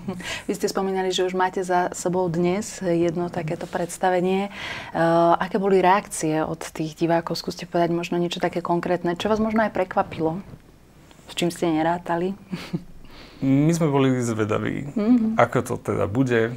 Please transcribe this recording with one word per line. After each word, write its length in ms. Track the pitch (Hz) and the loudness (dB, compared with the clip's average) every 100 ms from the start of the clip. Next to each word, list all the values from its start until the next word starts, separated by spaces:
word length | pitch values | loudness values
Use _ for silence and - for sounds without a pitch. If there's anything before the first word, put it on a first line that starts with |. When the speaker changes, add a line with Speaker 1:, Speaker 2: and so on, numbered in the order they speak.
| 185 | -6
Speaker 1:
<laughs> 360 | 180 - - | -8 -8 -8
Vy 80 | - | -6
ste 160 | 202 196 | -2 -2
spomínali, 400 | 196 190 190 185 | -2 -2 0 0
že 160 | 180 | 0
už 80 | 185 | 0
máte 300 | 185 185 196 | 0 0 0
za 260 | 185 180 180 | 0 2 2
sebou 380 | - 185 185 180 | -2 -2 0 0
dnes 480 | 165 175 196 220 - | 2 2 0 -4 -6
jedno 540 | 190 170 170 170 175 | 0 2 2 0 -4
takéto 340 | 180 156 170 | -4 -6 -6
predstavenie. 880 | 175 180 175 - 185 180 185 190 202 - - - - | -6 -4 -4 -2 0 2 2 0 -2 -8 -10 -10 -8
E, 80 | 165 165 170 170 | 0 2 4 6
aké 220 | 170 180 208 | 4 2 0
boli 240 | 196 190 | 4 6
reakcie 600 | 180 202 - - 156 156 | 6 4 2 -4 0 0
od 180 | 160 160 | -2 -4
tých 320 | - - 160 | -8 -6 -8
divákov? 460 | 156 165 170 165 170 | -2 2 2 0 -6
Skúste 260 | - - | -6 -8
povedať 240 | 175 175 170 | -4 0 2
možno 260 | 170 170 175 | 0 -2 -2
niečo 260 | 175 175 | -2 -2
také 180 | 175 175 | -2 -2
konkrétne, 560 | 175 175 180 175 175 175 | -2 -2 0 0 0 -2
čo 160 | 208 | 0
vás 60 | 214 | 0
možno 240 | 220 214 | 2 0
aj 100 | 208 | 0
prekvapilo, 720 | 185 185 196 190 - 160 180 - - - - - - - - | -2 -2 -2 -2 -2 -2 -2 -10 -18 -20 -20 -20 -20 -20 -20
s 80 | - | -12
čím 160 | - 175 | -4 -2
ste 220 | 175 175 | 0 0
nerátali? 640 | 156 165 175 175 170 185 196 | 2 2 0 -2 -2 -2 -6
<laughs> 80 | - 180 - 170 - - - - - - | -10 -12 -6 -8 -8 -16 -18 -18 -20 -4
Speaker 2:
My 320 | 135 135 151 | 2 4 4
sme 160 | 165 160 | 4 2
boli 240 | 139 135 127 | 4 4 4
zvedaví, 720 | 120 110 104 107 107 98 143 | 0 0 0 0 0 -4 -6
Speaker 1:
Mhm. 460 | 226 208 247 220 220 | -2 4 4 4 2
Speaker 2:
ako 220 | 120 127 | 2 2
to 120 | - 110 | -2 -4
teda 220 | - 107 98 | -2 -2 0
bude, 340 | 117 131 117 113 | 0 2 2 2